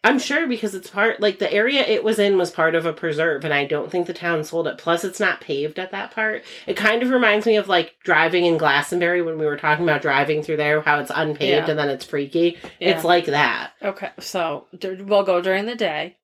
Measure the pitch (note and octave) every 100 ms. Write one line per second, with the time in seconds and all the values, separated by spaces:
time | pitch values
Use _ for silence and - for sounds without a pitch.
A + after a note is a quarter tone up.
0 | G#3+ C4+ - D4 E4 A#3 G#3+ F#3+ - G3+
1 | A3 - G#3 G3 G3 G3+ A#3 C#4 A3+ G#3+
2 | G#3+ G#3+ G3+ G3 F3 - D#3+ E3 E3 D#3
3 | E3+ D3 E3 C#3 D#3 C#3+ C#3 D3 - F3+
4 | F3 E3+ E3+ E3 D#3 E3 D#3 - - E3+
5 | F#3+ F3+ F#3+ - - C#3 D3+ D3+ F#3 G3
6 | G#3 - A3 G#3+ - - - F3+ G#3 A#3
7 | B3 C4 A3+ G#3 G#3+ G#3+ G3+ F3+ E3+ _
8 | - D#3+ E3 F3+ F3 D#3+ D3+ C#3 D3 F3
9 | E3+ F3+ E3 D#3+ D3+ D3 D3+ D3+ E3+ D3
10 | D3+ C#3 C#3+ D3+ D3+ D3+ D3 D3+ D3+ D3
11 | B2+ - D#3 D3 C3+ C#3+ - D3+ C#3+ C3
12 | - D3 C#3 E3+ E3+ E3+ - - F3 E3
13 | E3 F3 - C#3+ C3 - - _ G3+ G3
14 | G3 - - F#3+ E3 D3 - F#3 F#3+ F#3
15 | G3 G3+ G3 F3+ F3+ F#3+ G#3 A#3 G3+ D3+
16 | E3 _